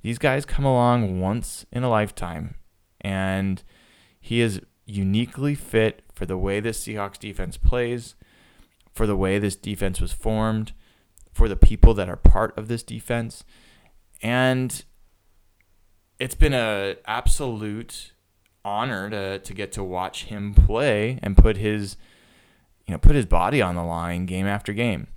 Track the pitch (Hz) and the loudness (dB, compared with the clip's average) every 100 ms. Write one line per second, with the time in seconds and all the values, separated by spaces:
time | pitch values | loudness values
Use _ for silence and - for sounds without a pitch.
0 | 110 120 147 135 143 - 139 127 120 123 | -8 -2 0 -2 -2 -2 2 2 2 2
1 | 104 92 92 113 - - - 123 127 110 | 0 -2 -4 -4 -8 -14 -10 -6 0 0
2 | 104 - 87 82 85 - - _ _ _ | 0 -6 -10 -10 -12 -14 -20 _ _ _
3 | 101 95 95 95 98 92 - _ _ _ | -6 -4 -4 -4 -4 -6 -10 _ _ _
4 | _ _ - 117 117 95 - _ - 101 | _ _ -4 0 0 -2 -14 _ -12 -4
5 | 95 104 123 - 143 143 - 113 110 - | -2 0 -2 -4 -6 -6 -2 0 0 -4
6 | _ - 87 92 98 101 110 107 - 107 | _ -12 -8 -4 -2 -2 -4 -8 -10 -8
7 | 98 - 107 98 92 - - 123 120 120 | -8 -10 -12 -10 -10 0 0 2 -2 -6
8 | 117 - - _ _ _ _ _ _ - | -10 -20 -20 _ _ _ _ _ _ -4
9 | 110 98 95 101 101 - - 101 98 90 | -2 0 0 0 -2 -6 -10 -4 -4 -2
10 | - - 110 110 110 110 107 - _ _ | -4 -4 -4 -2 0 -2 -6 -12 _ _
11 | _ _ - - 113 95 - 104 113 101 | _ _ -18 0 2 8 8 10 6 6
12 | 90 92 - - 107 - 107 117 - 113 | 0 6 8 8 4 -2 -6 -6 -6 -14
13 | - 117 113 - - - - _ _ _ | -4 -4 -4 -12 -20 -20 -20 _ _ _
14 | _ - 110 123 131 127 127 - - _ | _ -10 -4 0 2 0 -4 -8 -16 _
15 | _ _ _ _ _ _ _ _ _ _ | _ _ _ _ _ _ _ _ _ _
16 | _ _ 127 - 147 135 113 101 98 - | _ _ -10 2 4 4 -2 -2 -4 -6
17 | - 113 - - 135 110 107 107 117 - | -8 -4 0 -2 -2 -8 -8 -10 -12 -18
18 | - _ _ _ _ _ 101 104 127 101 | -20 _ _ _ _ _ -8 -4 -4 -4
19 | 101 107 95 95 - 95 98 107 95 90 | -6 -6 -6 -8 -10 -10 -10 -8 -6 -6
20 | 92 - - 104 101 98 - 110 143 104 | -6 -8 -12 -10 4 6 6 2 0 0
21 | 110 127 101 98 110 101 107 107 98 - | -2 -6 2 6 6 4 -2 -4 -6 -12
22 | - _ _ _ _ _ _ _ - 85 | -20 _ _ _ _ _ _ _ -12 6
23 | - 147 95 85 92 139 95 87 85 82 | 6 6 4 2 2 0 0 -2 -4 -6
24 | 85 87 131 92 98 101 - 104 120 87 | -6 -6 -4 -4 -4 -4 -6 -4 -4 -4
25 | - | -10